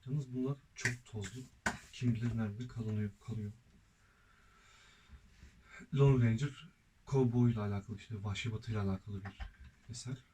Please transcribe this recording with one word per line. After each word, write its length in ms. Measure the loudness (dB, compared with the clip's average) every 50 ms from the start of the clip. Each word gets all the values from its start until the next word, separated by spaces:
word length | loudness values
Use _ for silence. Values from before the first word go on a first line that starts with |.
| _
Yalnız 280 | -2 -2 -2 -2 -2 -2
bunlar 240 | -2 -2 -2 -2 -4 -8 _ _
çok 300 | -4 -4 -4 -4 -4 -10
tozlu. 360 | -12 -8 -8 -8 -8 -10 -12 -14 -14 -20 -6 _ -4 -4 -4 -12 -16
Kim 240 | -10 0 2 2 2
bilir 220 | 2 0 -2 0 0
nerede 300 | -2 -2 -4 -6 -10 -8
kalınıyor, 440 | -8 -6 -4 -2 0 0 -2 -2 -4 -10 -10 -8
kalıyor. 240 | -6 -6 -6 -6 -8 -12 _ -20 -20 -20 -20 _ _ _ _ _ _ _ _ _ -20 _ -20 -20 _ -20 -20 -20 -20 -20 -20 -20 -20 -20 -20 -20 -20 -20 -20 -20 -20 -20 -20 -20 -20 -20 -20 -20 -18 -18 -10 -2 4
Lone 320 | 6 8 8 8 8 8
Ranger, 420 | 6 6 4 0 -2 -4 -8 -18 -20 _ _ _ _ _ _ _ 0
Cowboy 440 | 2 4 4 4 6 6 6 6
ile 80 | 4 2
alakalı 380 | 0 0 -2 -2 -4 -6 -10 -10
işte 260 | -8 -8 -8 -6 -4
Vahşi 300 | -4 -4 -2 -4 -4 -4
Batı 180 | -4 -4 -4
ile 80 | -2 0
alakalı 440 | 0 0 0 -2 -4 -8 -10 -8 -8
bir 140 | -10 -10 -10 -12 -12 -12 -18 -20 -20 -20 _ _ -14
eser. 280 | -12 -10 -6 -8 -8 -8 -10 _